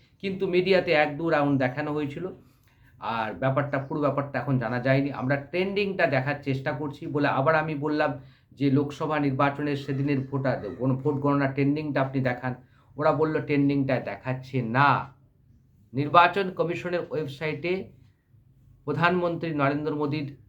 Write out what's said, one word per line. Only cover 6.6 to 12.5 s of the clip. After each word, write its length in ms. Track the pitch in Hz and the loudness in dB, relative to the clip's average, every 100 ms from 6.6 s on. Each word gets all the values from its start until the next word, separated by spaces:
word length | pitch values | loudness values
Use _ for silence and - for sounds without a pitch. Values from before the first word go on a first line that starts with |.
| 151 | -4
করছি 340 | 139 151 - 156 | -4 -6 -8 -6
বলে 220 | 143 139 | 0 0
আবার 260 | 123 147 | 2 2
আমি 200 | 156 160 | 2 0
বললাম 380 | 143 151 151 151 131 - - _ | -2 -2 0 0 -2 -12 -20 _
যে 180 | - 139 | -2 2
লোকসভা 500 | 131 135 - 151 151 | 2 2 -4 -4 0
নির্বাচনের 560 | 143 131 139 139 147 139 | 0 2 0 0 -4 -4
সেদিনের 440 | - 135 143 135 | -4 -2 0 -2
ভোটার 480 | 131 139 131 113 104 85 | -2 -2 -2 -2 -6 -4
গণ-, 160 | 131 | -2
ভোট 200 | 127 151 | 0 0
গণনা 380 | 135 139 143 135 | 0 0 2 0
ট্রেন্ডিংটা 480 | 135 139 151 151 139 | 0 0 0 -2 -2
আপনি 200 | 131 135 | -2 0
দেখান। 340 | 123 123 127 | -2 -2 -4